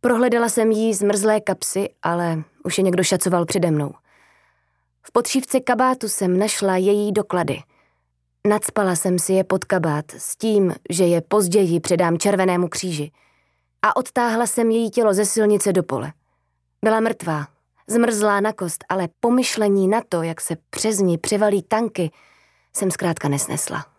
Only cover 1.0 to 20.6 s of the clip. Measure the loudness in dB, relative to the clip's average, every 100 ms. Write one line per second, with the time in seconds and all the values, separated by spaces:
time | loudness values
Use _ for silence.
1 | 0 2 2 0 0 -4 -4 -4 -6 _
2 | -4 -2 -2 -2 -6 _ -6 0 2 2
3 | 0 0 2 0 0 0 0 0 -2 -8
4 | _ _ _ _ _ _ _ _ _ _
5 | -4 -2 0 -2 0 -2 0 2 2 0
6 | -4 -2 0 2 0 0 0 2 2 2
7 | 0 -2 -2 -2 -2 -6 -10 _ _ _
8 | _ _ _ _ 0 0 0 0 0 0
9 | 0 0 2 0 2 -2 0 -2 0 -2
10 | -6 -10 -8 -4 0 2 2 -2 -6 0
11 | 2 2 2 0 2 2 2 0 0 2
12 | 2 2 0 2 2 0 -2 -4 -6 -6
13 | -8 _ _ _ _ _ _ _ -2 0
14 | -2 -2 0 0 0 0 2 2 0 0
15 | 2 2 0 2 2 2 2 0 -2 -6
16 | -6 -12 _ _ _ _ _ _ 0 2
17 | 0 -4 -4 -6 -8 _ _ _ -2 2
18 | 2 2 0 2 0 -2 -6 -8 -6 -4
19 | -4 _ 2 2 0 0 2 2 2 0
20 | -2 -4 -4 -6 -6 -8